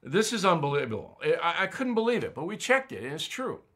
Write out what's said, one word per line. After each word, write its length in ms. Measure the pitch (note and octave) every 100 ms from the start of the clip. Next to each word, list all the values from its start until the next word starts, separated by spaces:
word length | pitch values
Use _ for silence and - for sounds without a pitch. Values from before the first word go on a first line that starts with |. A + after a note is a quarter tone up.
this 300 | - E3 A3
is 100 | A#3
unbelievable. 720 | F#3 E3+ C#3+ C#3+ B2+ G#2 C#2 - D3 E3
I, 220 | E3 F3
I 40 | F#3+
couldn't 280 | - B3+ A3+
believe 300 | A3+ A#3 C3
it, 100 | -
but 100 | D#3+
we 120 | G#3+
checked 340 | - C4+ C4
it, 120 | G2
and 100 | B2
it's 120 | D3+ -
true. 360 | - B3+ - _